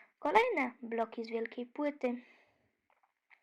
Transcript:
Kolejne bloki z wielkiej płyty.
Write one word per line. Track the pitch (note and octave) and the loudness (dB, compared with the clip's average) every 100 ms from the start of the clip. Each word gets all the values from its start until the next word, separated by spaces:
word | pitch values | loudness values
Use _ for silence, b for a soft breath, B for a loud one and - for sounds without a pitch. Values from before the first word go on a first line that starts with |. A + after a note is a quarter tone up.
| B B | B B
Kolejne | C#4+ G4+ B4 F#4+ B3+ - | 2 4 6 4 0 -4
bloki | A#3 A3+ A3+ A3 | -6 -2 -2 -4
z | A3+ | -4
wielkiej | A3+ A3+ - A#3+ | -4 -4 -6 -8
płyty. | - D4 C#4+ B3+ A#3+ - B B B B _ _ _ _ _ _ - | -2 -2 0 -2 -2 -8 B B B B _ _ _ _ _ _ -20